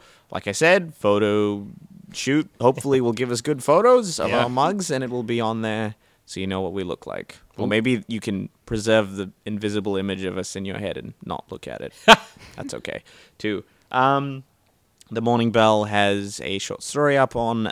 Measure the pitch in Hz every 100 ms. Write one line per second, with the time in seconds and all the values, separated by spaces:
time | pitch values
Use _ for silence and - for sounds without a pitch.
0 | - _ - - 101 98 160 190 170 -
1 | 104 101 104 104 104 104 101 - - -
2 | - - - 147 156 - 120 135 139 135
3 | 120 113 123 117 143 143 131 160 233 254
4 | 208 156 - 202 120 127 151 202 175 135
5 | 127 123 113 117 110 113 110 107 107 107
6 | _ _ - - 95 95 95 98 90 -
7 | - 50 - - _ - 104 107 120 120
8 | - 113 113 98 101 _ - 113 107 110
9 | 98 98 95 - - 104 104 104 101 95
10 | 98 92 92 95 92 98 98 95 101 67
11 | 55 - - 82 - - - 58 - -
12 | - - - - - - 277 60 - -
13 | - - - _ 107 101 - _ - 127
14 | 131 139 139 135 - _ _ _ _ _
15 | - 113 117 120 117 110 110 107 104 104
16 | 101 101 101 - 64 98 - 98 - 143
17 | 147 139 127 120 117 113 110